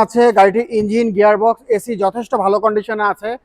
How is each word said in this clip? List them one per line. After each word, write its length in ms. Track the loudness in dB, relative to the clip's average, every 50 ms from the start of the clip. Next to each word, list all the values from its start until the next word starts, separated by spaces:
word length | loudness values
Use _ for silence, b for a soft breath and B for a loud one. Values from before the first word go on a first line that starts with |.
| 2
আছে, 200 | 2 2 2 2 2
গাড়িটির 360 | 4 4 4 4 4 0 -4 -2
ইঞ্জিন, 380 | -4 -4 -2 0 0 0 0 0 0
গিয়ারবক্স, 460 | 2 4 4 4 2 2 0 -2 -2 _ _ -4
এসি 160 | -4 -2 -6 -6
যথেষ্ট 360 | -2 -2 -2 -2 -4 -8 -4 -4
ভালো 220 | -2 0 0 0 0
কন্ডিশনে 460 | 0 0 -2 -2 -4 -6 -6 -4 -2 -4 -4
আছে। 240 | -4 -8 -10 -10 -10 _